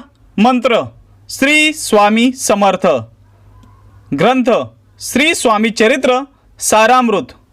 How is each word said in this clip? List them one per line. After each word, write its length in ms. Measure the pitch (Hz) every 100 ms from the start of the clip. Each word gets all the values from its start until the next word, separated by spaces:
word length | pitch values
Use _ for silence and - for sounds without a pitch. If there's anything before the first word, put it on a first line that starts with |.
| - _ _ -
मंत्र: 440 | 226 254 247 220 123 - _ _ -
श्री 440 | - 269 302 311
स्वामी 580 | 311 - 214 208 220 247
समर्थ. 560 | 262 - 202 202 185 185 139 113 _ _ _ - - - - - - - 143
ग्रंथ: 320 | 190 262 247 196 120 - _ _
श्री 360 | - 240 311 349
स्वामी 340 | - 208 226
चरित्र 500 | 214 220 277 262 254 277 _ _ -
सारामृत. 760 | - 214 220 254 240 202 131 - _